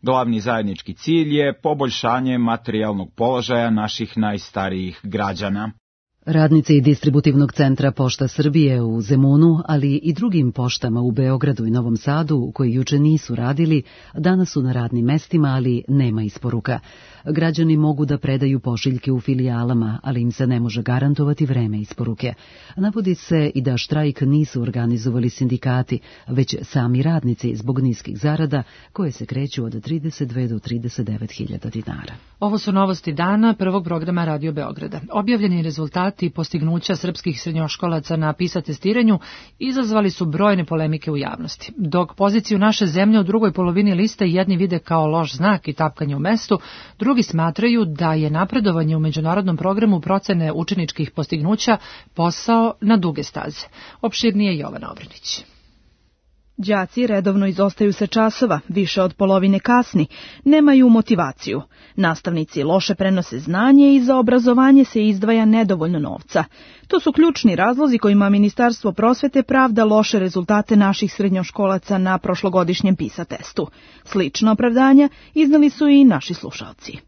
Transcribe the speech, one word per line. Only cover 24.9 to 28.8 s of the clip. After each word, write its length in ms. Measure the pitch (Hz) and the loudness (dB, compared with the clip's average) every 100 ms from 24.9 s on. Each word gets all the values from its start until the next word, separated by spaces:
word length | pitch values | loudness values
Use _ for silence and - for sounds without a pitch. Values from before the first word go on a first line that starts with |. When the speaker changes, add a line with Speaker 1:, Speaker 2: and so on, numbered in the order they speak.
| 120 113 120 120 | -2 -2 -2 -2
Speaker 2:
sindikati, 680 | - 131 120 - 127 127 123 - - - | -2 -4 -2 -2 -2 -2 -6 -8 -20 -8
već 280 | 127 131 - | -2 -2 -4
sami 400 | - 143 123 127 | -6 -2 0 0
radnici 540 | 147 165 127 117 120 117 | 0 0 -2 -4 -4 -6
zbog 240 | 110 131 | -4 -2
niskih 380 | 131 113 - 101 | -2 -2 -8 -6
zarada, 440 | 147 156 156 139 120 - | -4 -2 -2 -4 -6 -14